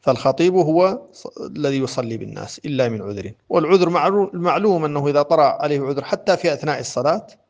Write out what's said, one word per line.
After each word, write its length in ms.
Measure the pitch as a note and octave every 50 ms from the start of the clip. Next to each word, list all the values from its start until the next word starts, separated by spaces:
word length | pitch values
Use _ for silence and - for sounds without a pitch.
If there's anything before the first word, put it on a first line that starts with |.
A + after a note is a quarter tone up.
فالخطيب 540 | _ C#3+ B2+ A2+ - C#3 C3 - E3 F#3 F3+
هو 460 | F#3 E3 D3 D#3+ E3+ F3+ F#3+ G3+ B3+ - -
ص-، 160 | _ - - - _ -
الذي 360 | - - - - D3 C#3 C#3
يصلي 400 | C3+ C3 A#2+ - - B2 A2+ A2+
بالناس 440 | A2 G#2+ G#2+ G2+ G2 - A2+ - - -
إلا 240 | D#3 C#3+ C3 B2+ A#2
من 120 | A2+ G#2+
عذر، 300 | F#2 G2+ G#2 G2+ F#2 G2 - _ _ _
والعذر 400 | F#3+ F3 D#3 D3+ F#3+ F#3 F3+ E3+
معلو-، 400 | F3 E3+ F#3 F#3+ G3 G#3 G3 F#3 -
معلوم 520 | F3 E3+ F3 C#3 E3+ G3+ G#3+ F#3+ E3 D#3
أنه 220 | D3 D3 D3 C#3
إذا 140 | D3 C#3 D3
طرأ 420 | D3 D3 E3 D#3 D3 C3 - - D3
عليه 180 | D3 D3 C#3
عذر 220 | C#3 C3 C#3 C3+ C3
حتى 340 | - - - - - F3+
في 160 | E3 - E3 D3
أثناء 260 | - - D3+ C#3 B2
الصلاة 480 | A#2+ - - B2 B2 D3 E3+ G#3 - - - _ _